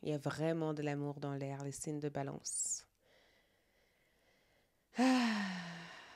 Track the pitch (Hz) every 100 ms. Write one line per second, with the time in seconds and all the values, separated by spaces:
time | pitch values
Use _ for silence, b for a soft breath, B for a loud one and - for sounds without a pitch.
0 | - 147 143 135 160 165 156 151 147 143
1 | 143 143 143 139 139 139 139 139 - 151
2 | 147 143 139 - - - - - - _
3 | B B B B B B B B B B
4 | B B B B B B B B B B
5 | 254 254 233 214 196 180 175 170 170 B
6 | B